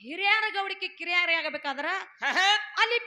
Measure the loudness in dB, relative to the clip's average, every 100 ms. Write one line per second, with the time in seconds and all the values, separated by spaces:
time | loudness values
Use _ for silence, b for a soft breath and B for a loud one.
0 | -12 -2 2 2 2 -2 -4 -6 -8 -8
1 | -2 0 2 0 0 -4 -6 -4 -4 -4
2 | -8 -6 -2 2 4 4 0 0 2 2